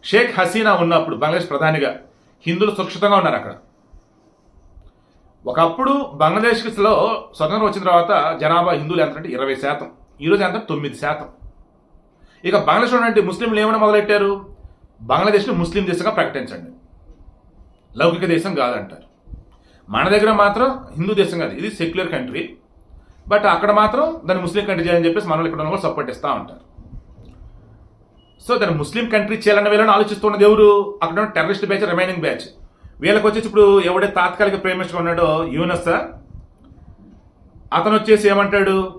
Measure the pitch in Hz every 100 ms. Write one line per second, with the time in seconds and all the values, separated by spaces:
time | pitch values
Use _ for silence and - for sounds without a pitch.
0 | - 202 240 - 175 214 214 185 170 165
1 | 160 113 151 175 - 143 160 156 139 -
2 | - _ _ _ - 175 208 196 185 170
3 | 202 202 170 120 107 - _ _ _ -
4 | _ _ _ _ _ _ _ - - _
5 | _ _ _ _ 120 120 165 - 269 277
6 | 269 147 156 196 233 226 226 156 202 175
7 | 202 220 - - 156 208 214 196 190 175
8 | 170 185 151 160 151 170 175 160 147 175
9 | 151 147 156 123 135 131 139 - - -
10 | _ _ 147 190 185 180 - 147 143 -
11 | 147 151 - - - _ _ _ _ _
12 | _ _ _ _ 175 208 202 175 240 247
13 | 233 208 185 175 233 214 214 220 214 208
14 | 202 208 202 196 - - - - _ _
15 | 113 143 196 208 202 185 170 202 185 175
16 | 185 - 135 135 - 85 85 - _ -
17 | - - - _ _ _ - _ _ 110
18 | 165 170 180 165 190 165 123 117 98 -
19 | - _ _ - - _ _ _ - 107
20 | 165 208 214 208 202 208 262 262 - 151
21 | 180 202 190 170 151 127 202 208 165 170
22 | 175 151 123 143 - - _ _ _ -
23 | _ _ - 208 208 165 202 208 214 180
24 | 320 330 156 180 175 190 202 180 170 175
25 | 165 170 175 160 165 156 156 190 175 -
26 | 123 - - 120 - - _ - - -
27 | - - - - - - - - - _
28 | _ _ _ _ - 240 196 160 147 226
29 | 233 214 196 208 202 202 208 208 220 202
30 | 208 202 208 202 202 214 208 202 202 -
31 | 165 170 214 - 156 196 202 196 202 170
32 | 185 180 151 - - - - _ - -
33 | 160 208 208 214 226 214 202 196 175 185
34 | 202 185 180 - 202 190 190 180 175 175
35 | 170 170 165 156 165 135 180 170 175 185
36 | - - - - - _ - - - -
37 | - - _ _ _ - - 160 202 214
38 | 214 214 208 196 196 202 196 190 185